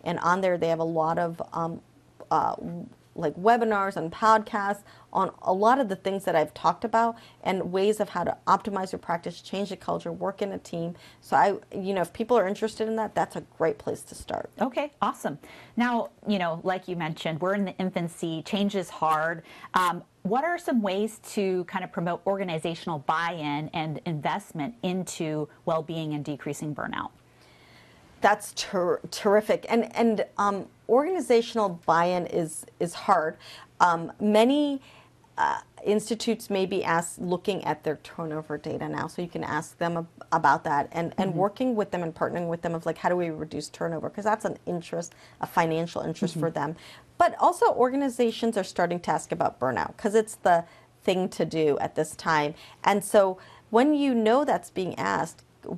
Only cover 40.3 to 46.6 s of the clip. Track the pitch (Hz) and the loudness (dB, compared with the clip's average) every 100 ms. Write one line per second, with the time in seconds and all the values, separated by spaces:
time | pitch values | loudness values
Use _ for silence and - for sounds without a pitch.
40.3 | 165 156 151 160 143 139 170 170 - 190 | 2 4 4 2 -2 -2 -2 -4 0 0
41.3 | 165 196 - 254 220 196 180 170 160 147 | 2 0 0 -2 0 -2 -2 -4 -2 -2
42.3 | 170 170 170 170 165 165 160 185 180 170 | -2 -4 -4 -4 -4 -4 -2 0 0 0
43.3 | 156 156 - - - 170 160 - - 208 | -4 -8 -8 -10 -6 -4 -4 -6 -4 -2
44.3 | 220 196 - - 175 - 170 175 - - | 0 -2 -6 -6 -6 -6 -8 -8 -12 -20
45.3 | - - - 165 160 170 - 156 160 185 | -10 -4 2 2 2 -2 -4 -6 -2 -4
46.3 | 165 165 160 | -2 -2 -2